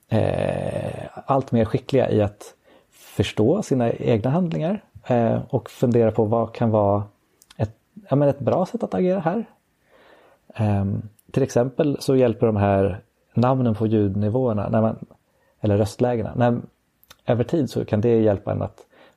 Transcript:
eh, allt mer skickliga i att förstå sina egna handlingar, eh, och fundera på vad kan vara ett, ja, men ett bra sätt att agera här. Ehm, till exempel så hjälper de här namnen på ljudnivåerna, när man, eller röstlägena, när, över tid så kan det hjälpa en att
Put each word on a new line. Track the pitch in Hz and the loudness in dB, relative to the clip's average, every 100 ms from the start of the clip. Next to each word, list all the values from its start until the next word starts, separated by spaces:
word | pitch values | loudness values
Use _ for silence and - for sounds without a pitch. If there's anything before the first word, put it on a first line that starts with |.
| _ | _
eh, | 110 50 50 50 50 50 - - - - - - | 0 0 0 -2 -4 -4 -6 -6 -10 -12 -12 -4
allt | 135 131 | -2 0
mer | 120 110 | 0 0
skickliga | - - 135 110 | -2 0 0 2
i | 110 | 2
att | 101 - - - _ _ _ | 0 -2 -16 -20 _ _ _
förstå | _ - - 101 - 107 185 | _ -8 -4 -2 0 2 2
sina | - 131 117 | 0 0 0
egna | - 131 117 131 | 0 0 0 2
handlingar, | 151 180 160 156 208 - - - | 0 -2 -2 -4 -4 -8 -12 -2
eh, | 123 117 117 123 | 0 2 0 -2
och | 123 - | -6 -6
fundera | - 131 120 113 | -2 2 4 2
på | 110 107 | 2 0
vad | 113 110 | 0 -2
kan | - 117 | -2 0
vara | 107 101 101 104 _ _ _ - - | 2 2 2 -2 _ _ _ -20 -8
ett, | 107 - _ - - | -8 -8 _ -20 -4
ja, | 139 | 0
men | 143 | 2
ett | 135 | 0
bra | 123 170 180 | 0 0 -2
sätt | 233 | -4
att | 208 | -6
agera | 185 185 190 | -2 0 0
här. | 165 202 220 _ _ _ _ _ _ - _ _ - - | -2 -4 -6 _ _ _ _ _ _ -20 _ _ -14 -4
Ehm, | 107 101 98 107 110 - _ | 0 0 0 -4 -8 -16 _
till | - | -2
exempel | 131 - 123 - 156 139 | 0 0 0 0 -2 -2
så | - 131 | 0 2
hjälper | 123 110 117 | 2 2 0
de | 107 | 2
här | 101 98 98 92 - _ _ | 2 2 2 -2 -12 _ _
namnen | - 120 135 123 107 | 0 2 2 0 0
på | 113 | 0
ljudnivåerna, | 110 104 98 104 117 131 107 101 | 2 0 0 -2 0 -2 -2 -2
när | 113 | 0
man, | 110 113 - _ _ _ _ _ | 0 -2 -12 _ _ _ _ _
eller | 107 101 | 0 0
röstlägena, | 107 - 123 120 101 - | 0 0 -2 0 -4 0
när, | 120 120 - _ _ _ _ - - | 0 0 -6 _ _ _ _ -10 -2
över | 117 | -2
tid | 120 170 123 | 0 0 -2
så | - 117 | -4 -2
kan | 107 | 0
det | 117 113 | 2 4
hjälpa | 107 98 - | 4 2 -2
en | 101 | -4
att | 98 - - _ - | -6 -10 -20 _ -20